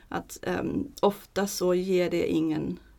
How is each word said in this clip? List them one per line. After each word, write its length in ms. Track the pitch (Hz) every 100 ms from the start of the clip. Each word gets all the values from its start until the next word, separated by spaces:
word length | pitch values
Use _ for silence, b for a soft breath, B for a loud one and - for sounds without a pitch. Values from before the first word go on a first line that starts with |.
| B
Att, 300 | - - -
ehm, 440 | - 180 - - - -
ofta 460 | 202 202 - 190 202
så 280 | - 180
ger 360 | 180 190 180 170
det 160 | 170 165
ingen 520 | 165 160 156 139 180 -